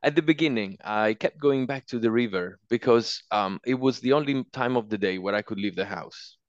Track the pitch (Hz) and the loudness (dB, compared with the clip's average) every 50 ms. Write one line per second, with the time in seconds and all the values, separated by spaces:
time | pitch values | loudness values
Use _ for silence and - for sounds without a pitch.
0 | - - 147 156 160 151 160 147 160 156 135 113 104 98 98 - - - 107 107 | 0 2 2 2 2 2 2 4 4 0 2 0 -2 -4 -8 -12 -8 -4 0 2
1 | 107 110 110 107 - - - - - 143 139 135 131 120 139 131 123 - - 120 | 2 2 2 2 -2 -4 -4 2 2 2 4 4 0 -2 -4 -6 -8 -6 -6 0
2 | 113 117 110 117 123 117 98 92 90 90 95 - _ _ 120 120 - 135 120 117 | 0 2 2 2 0 0 -2 -4 -4 -4 -8 -14 _ _ -2 -2 4 6 4 4
3 | 113 - - - - _ - 104 104 95 98 - _ 120 131 127 127 135 127 120 | 4 2 -8 -10 -8 _ -2 0 0 0 -4 -6 _ -4 -2 0 2 0 0 0
4 | - 123 135 147 151 143 139 135 127 _ _ - 127 123 127 123 110 104 107 104 | 0 0 2 2 2 0 -2 -4 -4 _ _ -4 -2 0 0 0 -2 -2 -4 -2
5 | 98 98 92 95 92 98 101 104 107 - 110 98 98 104 90 87 95 101 101 90 | -2 -2 -2 -2 -4 -2 -2 -2 -4 -4 -6 -4 -4 -4 -4 -4 -6 -6 -6 -10
6 | 71 - - - - - - _ _ | -10 -14 -16 -18 -20 -20 -20 _ _